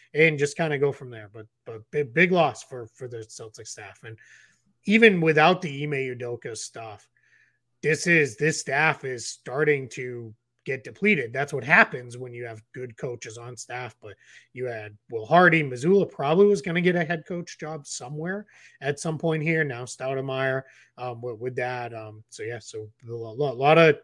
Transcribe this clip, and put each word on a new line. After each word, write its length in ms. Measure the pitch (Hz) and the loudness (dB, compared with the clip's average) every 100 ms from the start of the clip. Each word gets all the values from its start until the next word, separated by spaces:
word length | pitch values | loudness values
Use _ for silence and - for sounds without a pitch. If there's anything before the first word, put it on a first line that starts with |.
| _ | _
and 240 | 147 160 147 | 4 4 4
just 180 | 143 - | 0 0
kinda 220 | 165 143 | -2 0
go 140 | 139 | 0
from 180 | 131 127 | -2 -10
there. 200 | 117 104 | -16 -16
But, 140 | 113 110 _ - | -18 -20 _ -16
but 160 | 113 110 | -14 -8
big, 240 | 151 139 | -6 -2
big 180 | 127 180 | 2 4
loss 300 | 180 151 117 | 4 2 0
for, 240 | - 127 113 | -12 -14 -14
for 200 | _ 127 | _ -12
the 120 | 117 | -12
Celtics 500 | 110 - 113 107 110 | -14 -16 -18 -18 -16
staff. 340 | - 101 101 | -16 -16 -18
And 140 | 117 110 _ - _ _ _ _ | -18 -18 _ -20 _ _ _ _
even 360 | - 220 226 185 | 2 8 8 8
without 440 | 160 151 156 180 | 6 6 6 6
the 200 | 156 139 | 0 -6
Ime 100 | 147 | -6
Udoka 640 | 139 131 120 120 117 123 110 | -4 -6 -6 -8 -8 -10 -12
stuff, 540 | - 123 110 104 _ _ _ _ _ _ _ _ | -12 -14 -16 -16 _ _ _ _ _ _ _ _
this 260 | 143 151 175 | 0 0 4
is, 280 | 165 143 110 | 4 4 0
this 240 | 156 151 | 0 0
staff 460 | - 139 156 143 135 | -2 2 2 0 -4
is 220 | 123 - | -8 -10
starting 600 | - - 131 151 143 131 | -12 -8 0 2 2 -2
to 440 | - 123 120 113 107 _ _ | -10 -10 -10 -12 -18 _ _
get 200 | - 131 | -8 -8
depleted. 480 | 123 113 202 180 117 | -10 -2 2 2 0
That's 220 | 127 143 | -4 -4
what 100 | 139 | -4
happens 540 | 120 180 220 131 123 120 | 0 2 2 -2 -12 -14
when 160 | 127 | -14
you 100 | 120 120 | -12 -14
have 180 | 110 - | -14 -16
good 240 | 131 127 113 | -14 -14 -10
coaches 400 | 135 120 123 113 | -10 -10 -12 -16
on 180 | 117 120 | -16 -16
staff. 400 | - 123 123 - | -12 -12 -12 -14
But 140 | 107 98 _ - _ | -20 -20 _ -20 _
you 120 | 127 127 | -10 -8
had 320 | 113 107 107 _ | -8 -12 -18 _
Will 160 | 117 107 | -8 4
Hardy, 340 | 170 180 165 | 8 8 6
Mazzulla 480 | 143 123 147 196 175 | 2 -2 4 4 2
probably 380 | - 143 170 208 | 0 2 6 6
was 160 | 202 | 4
gonna 180 | 185 170 | 0 0
get 140 | 175 175 | 2 2
a 80 | |
head 220 | 160 170 - | 0 -4 -6
coach 320 | 175 175 - | -10 -10 -12
job 260 | 156 156 143 | -10 -12 -12
somewhere 640 | - 127 147 170 196 214 _ - _ | -12 -10 -8 -6 -6 -10 _ -20 _
at 180 | 139 147 | -6 -4
some 200 | 170 160 | -4 -2
point 240 | 165 160 | 0 0
here. 200 | 151 160 | 2 2
Now 200 | 151 120 | 0 -4
Stoudemire, 800 | 123 - 131 135 135 131 131 131 - _ _ - | -10 -8 -4 -4 -4 -2 0 -2 -6 _ _ -12
um, 240 | 123 120 | -10 -8
with, 160 | 123 110 | -8 -8
with 180 | 127 127 | -6 -4
that. 360 | 123 123 120 | -4 -6 -8
Um, 300 | 113 107 107 - | -12 -14 -18 -20
so 120 | - | -12
yeah, 160 | 110 117 | -10 -10
so 320 | - 110 107 - 117 | -12 -14 -14 -16 -12
a 40 | |
lo-, 220 | 117 113 | -10 -8
lo-, 200 | 113 143 | -4 -4
lot 240 | 120 139 160 | 2 4 6
of 220 | 165 147 | 6 4